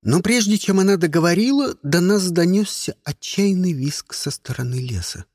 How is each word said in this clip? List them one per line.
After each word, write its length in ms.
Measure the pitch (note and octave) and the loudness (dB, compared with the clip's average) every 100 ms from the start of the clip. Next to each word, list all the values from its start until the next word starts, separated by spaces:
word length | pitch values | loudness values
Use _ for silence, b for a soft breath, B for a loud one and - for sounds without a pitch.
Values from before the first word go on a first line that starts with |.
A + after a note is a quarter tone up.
Но 200 | G#2+ C#3+ | 2 0
прежде 360 | G3 A#3+ G3+ G#3 | 2 0 2 0
чем 200 | - F#3+ | 2 2
она 180 | F#3+ G3 | 4 2
договорила, 800 | E3 E3 E3 F3 A3+ C#4 C#4 - | 2 2 2 2 2 2 0 -4
до 180 | C#3+ E3 | -2 2
нас 300 | F3+ G#3 F#3 | 2 2 2
донёсся 640 | E3+ E3+ F#3+ G#3 - - - | 2 2 2 0 -4 -10 -10
отчаянный 720 | - C#3+ - - G3+ F#3+ F#3 | -10 -10 -8 0 0 2 0
визг 420 | D3+ C3+ D3 - | 0 -4 -6 -10
со 160 | - - | -10 -8
стороны 460 | - - A#2+ B2 B2+ | -10 -10 -6 -4 -4
леса. 480 | B2 G#2 E2+ - F2+ | -4 -6 -6 -12 -16